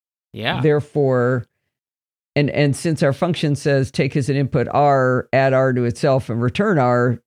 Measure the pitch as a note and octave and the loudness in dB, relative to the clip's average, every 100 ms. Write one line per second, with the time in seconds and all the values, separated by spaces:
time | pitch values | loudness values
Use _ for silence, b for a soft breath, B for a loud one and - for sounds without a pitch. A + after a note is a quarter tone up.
0 | _ _ _ G#2 A2+ F3+ D3+ D3 C#3+ D3+ | _ _ _ -10 -6 -2 0 0 -2 -2
1 | C#3 B2+ B2 B2+ - _ _ _ _ _ | 0 2 0 -2 -6 _ _ _ _ _
2 | _ _ _ - C#3+ - D3 C3+ F3 D3+ | _ _ _ -2 0 2 0 0 -2 0
3 | D3 C3+ F3 E3+ D#3 C#3 D3+ C#3 C3 - | 0 0 -2 -2 -2 -2 0 0 -2 -2
4 | C3+ D3+ C3 C#3 C#3 C3+ A#2+ - C#3+ C#3 | -2 -2 -2 -2 -2 -2 -2 0 2 2
5 | B2+ B2+ - B2+ C3+ C3 C3 B2+ A#2+ - | 2 0 0 0 2 2 2 0 -2 -2
6 | D3+ C3+ - A2+ A#2+ - G#3 E3+ B2 B2 | 0 0 -2 -2 -2 0 0 2 2 2
7 | B2 A#2+ | 0 -2